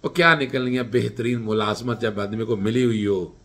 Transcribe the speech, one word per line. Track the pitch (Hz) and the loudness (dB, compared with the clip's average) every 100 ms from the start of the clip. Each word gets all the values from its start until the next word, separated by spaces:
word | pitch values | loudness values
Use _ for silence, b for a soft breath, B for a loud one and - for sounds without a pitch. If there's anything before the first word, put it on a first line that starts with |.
और | 143 - | -4 4
क्या | 170 156 | 4 4
निकलनी | 131 131 127 127 | 2 -2 0 -2
है? | 117 | 0
बेहतरीन | 120 117 110 120 120 | 0 0 -2 -2 -2
मुलाजमत | 110 110 104 107 123 107 | 0 0 0 -2 -4 -2
जब | 113 101 | -2 -2
आदमी | 101 110 | -4 -4
को | 110 107 | -2 0
मिली | 101 120 | 0 2
हुई | 123 110 101 | 2 2 0
हो | 98 82 - | 0 -2 -12